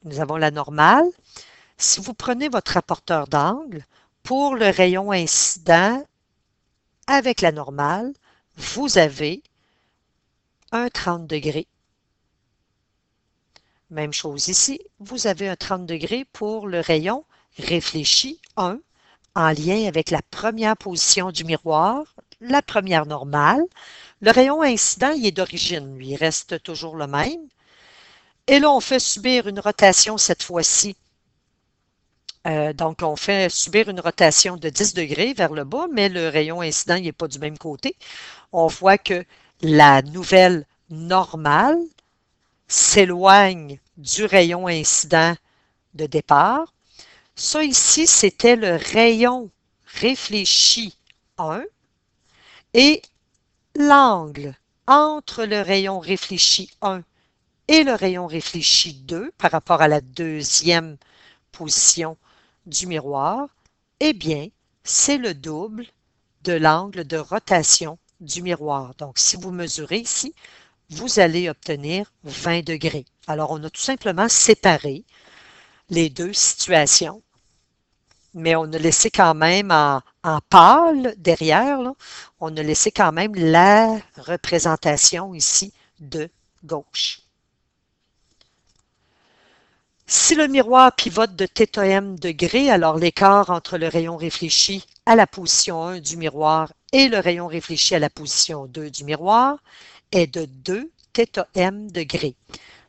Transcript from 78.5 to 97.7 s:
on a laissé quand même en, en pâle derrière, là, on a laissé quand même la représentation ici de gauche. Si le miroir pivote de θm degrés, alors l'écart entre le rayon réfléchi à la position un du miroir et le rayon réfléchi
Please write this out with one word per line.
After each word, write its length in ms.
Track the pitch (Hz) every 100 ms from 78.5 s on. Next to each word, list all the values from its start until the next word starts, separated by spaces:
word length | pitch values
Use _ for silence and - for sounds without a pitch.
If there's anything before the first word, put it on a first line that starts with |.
| 160
on 160 | 156
a 60 | 160
laissé 320 | 160 - 226
quand 240 | - 175
même 380 | 156 160 190 202
en, 300 | 160 147 135 - _
en 160 | 170 156
pâle 720 | - 185 175 277 339 285 254 -
derrière, 640 | 170 160 160 160 262 277
là, 120 | 247 277 - - - -
on 160 | 160 156
a 60 |
laissé 300 | 151 151 220
quand 200 | - 180
même 220 | 156 214
la 640 | 196 160 165 190 208 226 220 - -
représentation 1160 | 135 175 - 170 170 160 165 147 - 170 190
ici 400 | 170 - - 196 _ _ _
de 300 | 147 160 160 _ _ _
gauche. 580 | 151 156 - - - - _ _ _ _ _ _ _ _ _ _ _ _ _ _ _ _ _ _ _ _ _ _ _ _ _ _ _ _ -
Si 280 | - - 311
le 120 | 294
miroir 440 | 269 226 254 262
pivote 440 | - 226 175 220 180
de 80 | 190
θm 760 | - 214 - 196 190 196 180
degrés, 500 | 175 151 170 247 277
alors 280 | 196 165 156
l'écart 520 | 170 - 196 202 190
entre 280 | 175 - 175
le 100 | 165
rayon 300 | 170 165 165
réfléchi 680 | 165 - 160 - - 196 - _ -
à 100 | 226
la 100 | 170
position 580 | - 170 - - 170
un 160 | 165 180
du 160 | 147 170
miroir 560 | 160 139 156 160 156 _ _
et 160 | 262 269
le 120 | 214
rayon 280 | 175 175 175
réfléchi 480 | 165 -